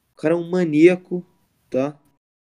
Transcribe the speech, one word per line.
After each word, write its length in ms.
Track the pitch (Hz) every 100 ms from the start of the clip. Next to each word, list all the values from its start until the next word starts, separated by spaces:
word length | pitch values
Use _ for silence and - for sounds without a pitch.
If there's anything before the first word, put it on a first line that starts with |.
| _
o 40 | -
cara 140 | 151 170
é 20 |
um 100 | 170
maníaco, 760 | 185 170 151 175 180 - 180 - _ _ _ -
tá? 280 | 127 143 147 _ _ _ _